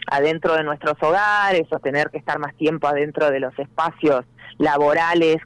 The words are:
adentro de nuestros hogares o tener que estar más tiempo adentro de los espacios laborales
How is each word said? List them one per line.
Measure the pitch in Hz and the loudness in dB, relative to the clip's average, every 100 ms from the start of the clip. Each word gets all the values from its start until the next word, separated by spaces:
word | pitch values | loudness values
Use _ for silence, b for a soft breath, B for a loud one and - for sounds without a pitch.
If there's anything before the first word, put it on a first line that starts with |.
| - | -4
adentro | 139 147 160 170 160 | 0 0 0 0 0
de | |
nuestros | 151 147 160 147 | -2 -4 -4 0
hogares | 156 185 208 208 196 185 160 | 0 2 2 2 2 0 0
o | 147 | -4
tener | 139 143 147 | -2 -2 -2
que | 151 | -6
estar | 156 151 | -6 -6
más | 147 - | -6 -4
tiempo | 156 160 147 | -2 0 0
adentro | 147 147 143 151 | 0 -2 0 0
de | 135 | 0
los | 131 - | -4 -8
espacios | 139 - 165 - 156 131 123 B B - | -8 -6 -6 0 0 0 -2 B B -4
laborales | 151 147 147 160 165 170 160 160 | 0 2 2 2 2 2 2 2